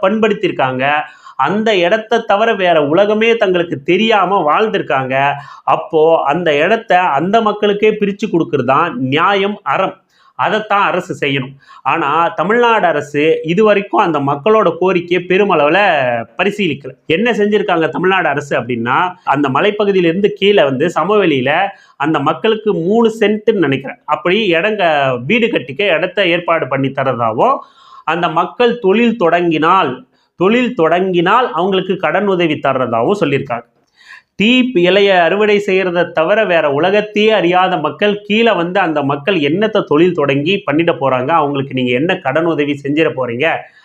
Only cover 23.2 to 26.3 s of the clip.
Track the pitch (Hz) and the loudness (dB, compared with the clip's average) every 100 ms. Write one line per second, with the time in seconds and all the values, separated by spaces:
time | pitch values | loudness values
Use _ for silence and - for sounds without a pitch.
23.2 | 202 214 214 208 151 135 139 - - 156 | 0 0 0 0 0 -2 -6 -14 -6 -4
24.2 | 175 196 220 165 202 208 175 151 135 127 | 0 0 2 0 0 0 0 2 0 -2
25.2 | 123 226 226 - - 139 202 156 180 196 | -2 0 0 -2 -6 -4 0 0 -2 -2
26.2 | 185 | 0